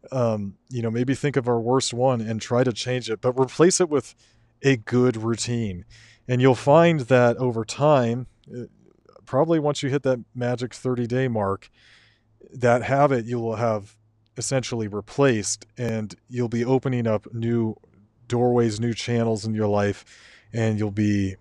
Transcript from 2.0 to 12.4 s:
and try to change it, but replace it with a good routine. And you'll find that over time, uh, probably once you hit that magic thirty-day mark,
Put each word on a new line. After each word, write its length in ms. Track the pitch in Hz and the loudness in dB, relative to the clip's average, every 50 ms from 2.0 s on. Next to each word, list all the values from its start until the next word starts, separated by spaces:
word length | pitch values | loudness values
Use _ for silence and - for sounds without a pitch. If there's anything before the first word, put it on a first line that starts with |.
| 123 135 127 117 | 0 2 2 0
and 200 | 110 110 117 110 | -2 -4 -6 -6
try 220 | - - 123 120 131 | -4 -2 0 2 2
to 100 | 127 110 | 2 0
change 340 | - - 123 127 127 117 110 | -4 -4 -4 -4 -4 -4 -6
it, 140 | 110 104 | -8 -2
but 180 | - 123 123 123 | -2 -2 0 0
replace 400 | 131 127 - - 156 180 185 - | -2 -2 4 4 4 4 4 2
it 80 | 185 170 | 0 0
with 280 | 151 139 - - - _ _ _ _ _ _ _ _ _ - | 0 -2 -2 -4 -16 _ _ _ _ _ _ _ _ _ 2
a 140 | 139 135 117 | 2 2 2
good 380 | 107 - - 123 123 127 120 | -2 -2 0 2 2 2 2
routine. 720 | 113 107 117 117 107 - - 123 117 117 104 92 87 90 _ - - - - _ _ _ - | 0 -2 -4 -4 -4 -4 -6 -4 -4 -4 -6 -6 -10 -12 _ -20 -20 -20 -20 _ _ _ -4
And 140 | 127 123 | 0 4
you'll 140 | 127 135 127 | 6 6 4
find 460 | - - 143 143 160 170 170 170 156 | 4 4 6 6 6 6 6 4 2
that 360 | 127 113 131 123 123 120 117 - | 2 2 4 4 6 4 2 2
over 260 | 127 127 117 113 113 | -2 -2 -2 -2 -6
time, 640 | - - - 139 151 151 135 123 113 117 123 127 - _ _ _ - | -6 -4 0 2 4 4 4 4 2 -2 -4 -6 -12 _ _ _ -18
uh, 120 | - 123 120 - _ _ _ _ _ _ _ _ _ - _ - | -14 -14 -14 -14 _ _ _ _ _ _ _ _ _ -20 _ -4
probably 320 | - 131 151 160 170 160 | 0 0 2 4 2 2
once 240 | 143 147 143 - - | 2 0 -2 -2 -2
you 60 | 135 | -2
hit 120 | 131 143 _ | -2 0 _
that 160 | 131 131 120 110 _ _ | 0 0 0 -4 _ _
magic 400 | 123 123 120 123 117 123 117 - | -6 -4 -4 -2 -4 -6 -10 -10
thirty-day 540 | - - 131 127 120 123 113 120 127 131 131 | -6 -4 -4 -2 -2 -2 -2 -2 -2 -2 0
mark, 420 | 117 110 101 98 98 98 - - _ _ _ _ _ _ _ _ _ _ _ _ _ _ | 0 0 0 0 -2 -4 -6 -18 _ _ _ _ _ _ _ _ _ _ _ _ _ _